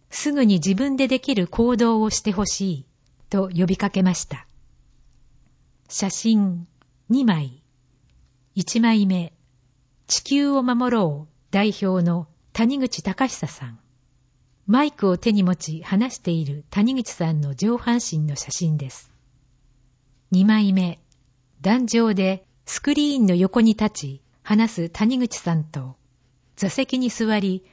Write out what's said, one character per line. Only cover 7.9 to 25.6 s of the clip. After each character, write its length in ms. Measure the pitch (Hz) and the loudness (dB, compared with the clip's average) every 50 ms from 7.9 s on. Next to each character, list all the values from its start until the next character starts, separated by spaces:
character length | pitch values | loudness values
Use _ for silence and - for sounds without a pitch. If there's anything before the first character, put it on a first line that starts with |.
| _ _ _ _ _ _ _ _ _ _ _ _ - | _ _ _ _ _ _ _ _ _ _ _ _ -6
一 240 | 196 170 - - 233 | -6 -4 -2 0 2
枚 260 | 233 233 226 214 202 | 4 4 4 4 4
目、 280 | 190 185 180 170 160 _ _ _ _ _ _ _ _ _ _ _ _ _ _ _ | 2 2 0 -2 -6 _ _ _ _ _ _ _ _ _ _ _ _ _ _ _
地 140 | - - - | -4 -4 -4
球 300 | - - 277 285 285 285 | -2 0 0 2 2 2
を 100 | 277 269 | 2 2
守 300 | 247 247 240 233 247 247 | 2 0 0 0 0 0
ろ 360 | 240 226 190 160 143 147 156 - | 2 2 0 0 -2 -4 -10 -16
う、 40 | _ _ _ - | _ _ _ -4
代 160 | - 196 208 214 | 0 0 2 0
表 340 | 202 - 202 190 185 180 170 | 0 0 -2 0 0 2 2
の 240 | 175 170 175 160 - _ _ _ _ | 2 0 -2 -4 -8 _ _ _ _
谷 260 | - - 226 240 277 | -2 0 0 0 0
口 240 | 277 262 240 - - | 0 -2 -4 -4 -6
隆 320 | - 190 185 - 262 247 - | -6 -6 -4 -2 -2 -4 -4
久 140 | - 170 | -6 -10
さ 180 | 143 - - 131 | -10 -10 -10 -16
ん。 140 | 120 113 - _ _ _ _ _ _ _ _ _ _ _ _ _ _ _ _ _ | -16 -16 -18 _ _ _ _ _ _ _ _ _ _ _ _ _ _ _ _ _
マ 180 | 196 214 262 302 | 0 2 2 2
イ 60 | 294 | 0
ク 180 | - - 208 190 | -2 -2 0 0
を 80 | 180 | 0
手 160 | 180 - 233 208 | 0 0 0 2
に 100 | 202 185 | 2 2
持 120 | 180 180 | 2 0
ち 260 | - - 156 156 160 | -2 -4 -8 -10 -8
話 340 | - - 196 202 240 262 - | -6 -2 0 0 0 0 -4
し 20 | - | -8
て 120 | - 180 | -4 -4
い 140 | 170 165 156 | -2 -2 -2
る 200 | 139 143 147 - - | -4 -6 -8 -10 -6
谷 260 | - 202 208 247 269 | -2 0 0 2 0
口 160 | 254 226 - | -2 -4 -6
さ 200 | - - 175 160 | -6 -4 -2 -2
ん 100 | 160 151 | -2 -2
の 140 | 147 139 139 | -2 -4 -4
上 220 | - 185 220 240 | -2 -2 -2 -2
半 180 | 233 - 240 240 | -2 0 0 -2
身 240 | 240 - - 160 156 | 0 -2 -4 -4 -4
の 160 | 151 151 143 | -2 -4 -4
写 160 | - - - | -6 -8 -8
真 260 | - - 180 160 156 | -6 -4 -2 -2 -2
で 140 | 147 139 127 | -2 -4 -8
す。 200 | - - - _ _ _ _ _ _ _ _ _ _ _ _ _ _ _ _ _ _ _ _ _ _ _ _ - | -14 -16 -20 _ _ _ _ _ _ _ _ _ _ _ _ _ _ _ _ _ _ _ _ _ _ _ _ 0
二 140 | 185 185 190 | 2 4 4
枚 260 | 214 214 214 208 196 | 4 4 4 4 2
目、 280 | 190 190 180 175 170 - _ _ _ _ _ _ _ _ _ _ _ - | 2 2 0 -2 -4 -10 _ _ _ _ _ _ _ _ _ _ _ -4
壇 260 | - 190 226 254 247 | 0 0 2 2 0
上 260 | 220 233 233 233 220 202 | 0 2 2 2 2 2
で 320 | 196 190 190 190 185 _ _ _ _ _ | 0 0 0 -2 -4 _ _ _ _ _
ス 140 | - - - | -12 -10 -4
ク 140 | - 285 294 | -2 0 0
リ 240 | 302 294 294 285 | 2 2 0 2
ー 40 | 262 | 2
ン 40 | 220 | 2
の 100 | 185 180 | 4 4
横 240 | 175 185 190 - 240 | 4 2 2 2 4
に 100 | 226 226 214 | 4 4 4
立 160 | - 214 208 | 2 0 -2
ち 320 | - - 147 135 135 - _ _ _ _ | -2 -6 -10 -10 -12 -14 _ _ _ _
話 300 | - - 214 214 226 220 | -4 0 2 2 2 2
す 180 | - 170 165 170 | 0 -4 -6 -6
谷 300 | - - 214 233 262 254 | -2 0 0 2 2 0
口 200 | 247 226 - - | -2 -4 -4 -6
さ 160 | - 175 165 | -4 -2 0
ん 80 | 156 | -2